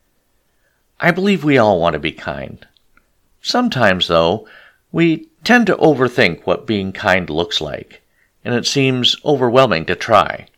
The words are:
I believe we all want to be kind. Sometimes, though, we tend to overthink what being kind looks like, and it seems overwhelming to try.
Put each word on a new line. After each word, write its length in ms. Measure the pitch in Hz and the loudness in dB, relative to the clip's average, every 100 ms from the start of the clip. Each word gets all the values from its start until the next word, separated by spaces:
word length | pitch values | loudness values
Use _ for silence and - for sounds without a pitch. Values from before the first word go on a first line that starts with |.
| _ _ _ _ _ _ _ _ _ _ | _ _ _ _ _ _ _ _ _ _
I 120 | 165 | -2
believe 320 | 175 202 190 | 0 0 0
we 140 | 147 135 | 2 4
all 220 | 107 92 | 4 2
want 140 | 85 | 0
to 60 | 78 | -2
be 120 | 76 | -6
kind. 540 | - - 71 67 - - _ _ _ _ _ _ _ | -8 -12 -12 -14 -18 -20 _ _ _ _ _ _ _
Sometimes, 640 | - 240 247 131 107 92 - | -6 -2 -2 0 0 2 0
though, 400 | 82 82 107 - - _ _ _ | 2 2 0 -8 -20 _ _ _
we 360 | 165 170 160 - _ | -2 0 0 -8 _
tend 220 | - 240 214 | 0 2 2
to 80 | - | 2
overthink 680 | 156 131 123 - 101 80 - | 2 2 0 2 0 0 -4
what 220 | 87 - | -4 -2
being 260 | 104 95 | -4 -4
kind 360 | 92 104 92 85 | -4 0 0 0
looks 300 | 76 - - | -4 -4 -6
like, 420 | 76 64 - - _ _ _ _ - | -6 -10 -14 -20 _ _ _ _ -6
and 80 | |
it 140 | 120 - | -6 -2
seems 480 | 143 131 127 120 - - | -2 0 0 -2 -2 -2
overwhelming 600 | 143 123 123 131 82 80 | 0 2 4 2 0 -4
to 100 | 87 | -6
try. 520 | - 104 73 - - | 2 2 2 -4 -16